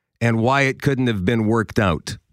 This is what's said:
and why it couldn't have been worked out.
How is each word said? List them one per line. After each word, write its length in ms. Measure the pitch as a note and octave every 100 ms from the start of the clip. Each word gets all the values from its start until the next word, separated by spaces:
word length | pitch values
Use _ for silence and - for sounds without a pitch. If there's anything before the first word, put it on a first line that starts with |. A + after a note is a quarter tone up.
| _ -
and 220 | A#2 A2+
why 220 | A2+ C#3
it 180 | C3+ C3+
couldn't 280 | - C3 B2+
have 180 | G#2 F2+
been 200 | A#2 G#2+
worked 320 | A2+ G#2 -
out. 380 | G2+ D#2 - - _